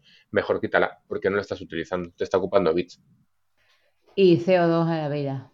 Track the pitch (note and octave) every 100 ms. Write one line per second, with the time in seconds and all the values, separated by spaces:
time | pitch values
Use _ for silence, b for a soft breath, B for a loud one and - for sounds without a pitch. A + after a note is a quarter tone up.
0 | b b _ G2 - F#2+ G#2 F2+ F2+ -
1 | - G2+ G2 G2+ G2 F#2 F2+ D#2+ D#2+ F#2
2 | F2 - F#2+ F#2+ F2+ G2+ F2 E2+ F2 -
3 | _ _ _ _ _ _ _ _ _ _
4 | _ - F#3+ E3+ E3+ F#3 E3+ E3 E3 E3
5 | D3+ D3 C#3 C3+ A#2